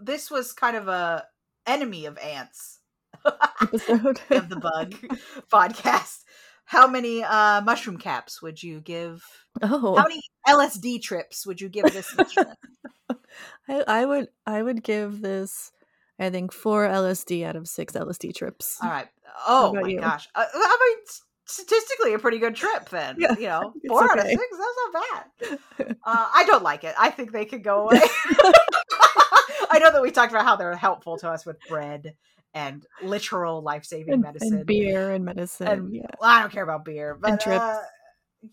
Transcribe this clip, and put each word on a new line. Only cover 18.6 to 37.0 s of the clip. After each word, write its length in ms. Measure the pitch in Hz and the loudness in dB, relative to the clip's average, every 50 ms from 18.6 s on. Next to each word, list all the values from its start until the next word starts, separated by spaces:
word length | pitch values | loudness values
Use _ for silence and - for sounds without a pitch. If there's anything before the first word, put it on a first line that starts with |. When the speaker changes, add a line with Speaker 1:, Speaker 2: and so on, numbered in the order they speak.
| - - - - 175 | -12 -12 -10 -8 -8
Speaker 1:
All 60 | 175 | -6
right. 200 | 160 139 127 - _ _ _ | -6 -8 -10 -12 _ _ _
Speaker 2:
How 420 | - - - 127 196 240 262 247 | -20 -16 -6 0 2 4 4 4
Speaker 1:
Oh 40 | 190 202 | 4 2
Speaker 2:
about 100 | 196 185 | -2 -4
Speaker 1:
my 60 | 185 | -4
Speaker 2:
you? 100 | 190 180 | -4 -4
Speaker 1:
gosh. 280 | 165 165 156 147 - - - | -4 -4 -4 -4 -8 -8 -4
Uh, 120 | - 233 226 247 | -4 -4 -2 0
I 260 | 302 427 349 440 480 508 494 453 | 0 2 4 4 6 4 4 2
mean, 80 | 440 - | 0 -4
s-, 160 | - - - - _ _ _ _ | -16 -20 -20 -20 _ _ _ _
statistically 680 | - - - 381 - 427 453 440 - 539 494 453 254 214 | -16 -14 -14 -2 0 0 0 0 0 -2 -2 0 0 0
a 40 | 214 | 0
pretty 200 | 214 247 226 226 | 0 0 0 0
good 180 | 226 233 226 | 0 -2 -2
trip 320 | - - 403 453 - - - | -2 -4 -4 -4 -4 -6 -8
then, 280 | - 170 147 135 269 302 | -8 -8 -8 -6 -4 -2
Speaker 2:
Yeah, 140 | 339 - 233 208 | 0 0 0 -2
Speaker 1:
you 80 | 226 | -4
know? 280 | 202 170 160 190 214 240 320 - | -4 -4 -4 -6 -6 -8 -10 -6
Speaker 2:
it's 60 | 269 247 | 0 4
Speaker 1:
Four 180 | 254 392 480 | 4 6 6
out 80 | 381 220 | 4 2
of 60 | 202 | 2
Speaker 2:
okay. 100 | - - | 0 0
Speaker 1:
six, 80 | - 494 494 | -2 -2 -4
that's 280 | 427 330 392 466 480 508 494 415 349 | -8 -6 -6 -6 -6 -6 -6 -6 -6
not 640 | 330 330 - - - - - _ _ 480 453 302 277 - _ - - | -6 -6 -6 -8 -10 -12 -16 _ _ -12 -10 -10 -12 -14 _ -12 -10
bad. 180 | - - 226 | -10 -8 -10
Speaker 2:
<laughs> 100 | - - | -8 -6
Speaker 1:
Uh, 220 | 220 226 233 226 - - | -2 -2 -2 0 2 4
I 100 | 320 349 | 4 6
don't 180 | 359 415 247 185 | 6 4 4 2
like 220 | 160 147 147 - | 0 -4 -4 -6
it. 100 | 160 - - | -6 0 0
I 100 | 214 247 | 2 2
think 240 | - - 254 214 220 | 0 -2 -10 -10 -8
they 140 | 220 214 | -8 -8
could 180 | 220 - 247 185 | -8 -10 -8 -4
go 240 | 208 202 208 208 220 | -2 0 0 4 4
away. 100 | 233 233 | 6 6
<laughs> 540 | - 480 - - - - 320 - 554 381 339 - - - - - - - - - 427 480 - - 392 - - - 427 - 587 587 427 - | 6 4 4 0 -2 2 4 6 8 10 10 8 8 6 0 -2 -4 -4 4 6 6 6 8 6 6 8 8 6 6 4 0 -4 0 2
I 80 | 330 311 | 4 6
know 120 | 320 320 | 8 8
that 120 | 311 285 254 | 8 6 4
we 80 | 254 | 2
talked 220 | - 254 240 226 233 | 4 4 2 4 2
about 120 | 220 214 | 2 4
how 100 | 247 226 | 4 2
they're 200 | 196 190 175 175 | 2 0 -4 -4
helpful 400 | 175 - 190 180 - - 170 165 160 | -2 -2 -2 -2 -2 -6 -10 -10 -8
to 120 | - 170 | -8 -8
us 160 | 165 160 - | -8 -8 -10
with 100 | 170 156 - - | -14 -16 -16 -12
bread 480 | - 160 151 147 147 147 147 147 160 156 _ _ _ _ _ _ _ - | -8 -8 -6 -6 -8 -10 -12 -14 -16 -20 _ _ _ _ _ _ _ -10
and 320 | 156 147 139 135 143 - _ _ - 190 | -10 -8 -8 -10 -14 -18 _ _ -12 -8
literal 600 | 190 202 208 202 - - 185 175 170 165 160 151 | -6 -6 -6 -6 -6 -6 -4 -4 -4 -6 -6 -6
life-saving 500 | 151 147 151 151 - 175 156 160 220 277 | -8 -8 -8 -10 -12 -14 -10 -4 0 0
Speaker 2:
And, 100 | 262 214 | 0 0
Speaker 1:
medicine. 320 | 147 147 151 226 220 214 202 | 0 -4 -6 -4 -2 -2 -2
Speaker 2:
and 80 | 156 | 0
beer 440 | 165 214 208 208 196 190 190 190 196 196 | 0 0 2 2 0 0 0 -2 -2 -4
and 120 | 190 185 | -4 -4
medicine, 420 | 180 180 185 175 180 - - 180 | -6 -6 -8 -8 -8 -8 -6 -2
Speaker 1:
And, 280 | 185 208 - 185 185 208 | -2 -2 -2 -2 -6 -10
Speaker 2:
yeah. 80 | 233 233 - - - | -12 -12 -14 -6 2
Speaker 1:
well, 80 | 214 226 | 6 6
I 100 | 240 233 214 | 6 6 6
don't 100 | 202 - | 2 -4
care 100 | 202 190 | -6 -6
about 220 | 160 156 151 156 | -6 -6 -8 -8
beer, 320 | 160 151 147 | -10 -12 -10